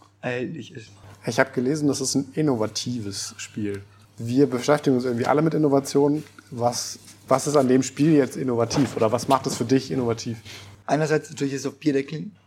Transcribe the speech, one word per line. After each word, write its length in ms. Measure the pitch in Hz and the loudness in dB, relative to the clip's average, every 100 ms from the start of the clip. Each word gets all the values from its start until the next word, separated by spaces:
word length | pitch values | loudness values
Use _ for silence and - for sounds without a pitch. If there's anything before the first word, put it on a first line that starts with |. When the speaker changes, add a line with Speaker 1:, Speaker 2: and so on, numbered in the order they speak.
| _ _ | _ _
Speaker 1:
erhältlich 520 | 127 123 113 160 - | -6 -4 -6 -8 -14
ist. 160 | 120 - - - - - | -16 -20 -20 -20 -10 -4
Speaker 2:
Ich 120 | 113 | 0
hab 140 | 131 | 0
gelesen, 320 | 131 127 156 147 | 0 0 2 0
das 120 | 131 | 0
ist 140 | 131 | 0
ein 140 | 135 143 | -2 -2
innovatives 1000 | 156 156 120 107 - 123 123 101 98 - - | -2 0 2 -2 -4 -6 -6 -6 -8 -10 -12
Spiel. 440 | - - 101 98 101 - _ - | -12 -6 -6 -6 -12 -20 _ -12
Wir 280 | 117 127 135 | -2 4 4
beschäftigen 500 | 123 120 147 143 123 | 2 2 2 2 0
uns 80 | |
irgendwie 220 | 127 120 127 | 0 -2 2
alle 160 | 143 | 2
mit 120 | 160 | 2
Innovation. 680 | 160 151 139 135 139 143 151 - - - | 2 2 2 2 2 2 0 -6 -20 -14
Was, 480 | 123 120 120 - - - - - | -2 -2 -2 -8 -12 -20 -10 0
was 180 | 131 151 | 0 2
ist 100 | 147 | 2
an 120 | 127 | 4
dem 140 | 131 | 4
Spiel 320 | 131 - 156 | 2 2 4
jetzt 220 | 147 123 - | 4 2 -2
innovativ 600 | 131 117 113 147 117 - | -4 0 0 2 0 2
oder 160 | 110 | 0
was 160 | 120 - | 0 2
macht 180 | 135 139 | 0 0
es 100 | - | -4
für 80 | |
dich 260 | 123 131 - | 2 0 0
innovativ? 480 | 131 120 113 120 113 - - - - - | -2 -2 -2 -6 -10 -12 -18 -20 -14 -4
Speaker 1:
Einerseits 440 | 147 156 151 - | -2 2 0 -2
natürlich 240 | 143 139 | -6 -4
ist 60 | 135 | -4
es 60 | 135 | -8
auf 120 | - | -4
Bierdeckeln. 540 | 147 135 135 156 196 - | 0 0 -2 -8 -12 -16